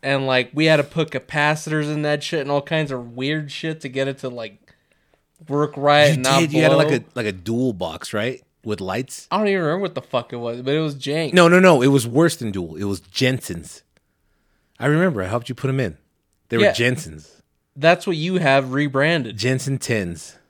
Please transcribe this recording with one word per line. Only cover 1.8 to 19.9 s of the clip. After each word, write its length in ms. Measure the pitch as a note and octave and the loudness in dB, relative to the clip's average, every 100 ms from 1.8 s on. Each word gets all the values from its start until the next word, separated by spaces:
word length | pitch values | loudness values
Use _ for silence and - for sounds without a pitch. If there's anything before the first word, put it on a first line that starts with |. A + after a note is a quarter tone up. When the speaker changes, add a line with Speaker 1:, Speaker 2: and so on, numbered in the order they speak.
| D3 | -2
Speaker 1:
in 80 | D3+ | -4
that 200 | D3 D3 | -2 -2
shit 180 | C#3+ E3 | -2 -6
and 80 | C#3 | -2
all 120 | C#3+ | -2
kinds 300 | C#3 D#3+ D3+ | -2 -4 -2
of 240 | C3 A#2+ A#2+ | -6 -10 -6
weird 360 | C3 D#3 D3 | -4 -4 -6
shit 300 | - D#3+ D#3+ | -8 -8 -8
to 80 | C#3+ | -8
get 180 | B2+ C3+ | -4 -4
it 120 | C3+ | -4
to, 100 | C3 | -10
like, 440 | A#2+ A2 - _ _ _ _ _ _ _ _ D#3 | -10 -14 -14 _ _ _ _ _ _ _ _ -6
work 240 | C#3+ D3 C#3+ | -2 -2 0
right 300 | C#3+ D3 D3 | 4 6 6
Speaker 2:
You 60 | |
Speaker 1:
and 100 | D3+ | 4
not 160 | B2+ C3+ | 2 2
Speaker 2:
did. 140 | D#3+ | 2
You 100 | D#3 | 4
had, 80 | D#3 | 4
like, 140 | - D3+ | 4 4
Speaker 1:
blow? 100 | C3+ | 0
Speaker 2:
a, 60 | - | -2
like, 120 | - G#2+ | -6 -6
a 60 | |
dual 400 | F#2 F2+ A#2 C3 | -6 -4 -2 -2
box, 400 | G2+ F2 D#2+ - | -2 -6 -8 -8
right? 280 | G#2+ A2+ C3 _ _ | -4 -4 -6 _ _
With 180 | A2+ G#2 | -8 -6
lights? 460 | F#2 G2 C3+ - - | -4 -4 -6 -10 -4
Speaker 1:
I 80 | F#3 | -2
don't 100 | G#3+ | 0
even 120 | G3 | 0
remember 200 | D#3+ F3 | 0 -2
what 140 | G3 D#3 | -4 -8
the 60 | |
fuck 320 | - B2+ - | -4 -6 -4
it 40 | A#2+ | -8
was, 240 | A#2 A#2+ | -8 -6
but 120 | B2+ | -2
it 60 | D3+ | -2
was 160 | D#3 C#3+ | -2 -6
jank. 380 | B2+ D3+ D#3+ | -6 -4 0
Speaker 2:
No, 140 | F3 E3+ | 6 6
no, 120 | F3+ | 8
no. 220 | F#3 D#3 | 8 6
It 60 | B2+ | 6
was 200 | C#3 A#2 | 4 2
worse 280 | A#2+ E3 - | 2 2 0
than 140 | A#2 | -6
dual. 240 | F#2+ F2 D#2+ | -6 -8 -8
It 80 | G2+ | -6
was 160 | G2 | -6
Jensen's. 840 | _ - B2+ C3 - E2+ - - _ _ _ _ _ _ _ _ _ _ | _ -2 0 0 -6 -12 -12 -20 _ _ _ _ _ _ _ _ _ _
I 60 | A#2+ | 0
remember. 340 | D3+ F#3 B2 | 2 2 0
I 60 | F#2 | -2
helped 220 | A#2 A#2+ | -4 -6
you 60 | B2 | -6
put 140 | C3 | -4
'em 100 | C3 | -2
in. 160 | A#2 D#2+ _ _ _ _ _ | -4 -6 _ _ _ _ _
They 80 | A3+ | 2
were 60 | |
Speaker 1:
Yeah. 80 | G3+ | 2
Speaker 2:
Jensen's. 680 | - A#2+ B2+ D#2+ D#2 D2+ _ _ _ _ - | 4 0 -2 -8 -16 -20 _ _ _ _ 0
Speaker 1:
That's 300 | D#3 F3+ F#3+ | 2 2 0
what 80 | E3 | -4
you 200 | E3 F#3 | -2 0
have 340 | D#3 C3+ C3 | 4 2 2
rebranded. 640 | C3+ D3 C3 D3 E3+ A#2+ G2+ | -2 -2 0 0 0 -4 -4
Speaker 2:
Jensen 400 | A#2 C3 C3 C3+ | -2 -2 -2 -6
tens. 600 | - | -2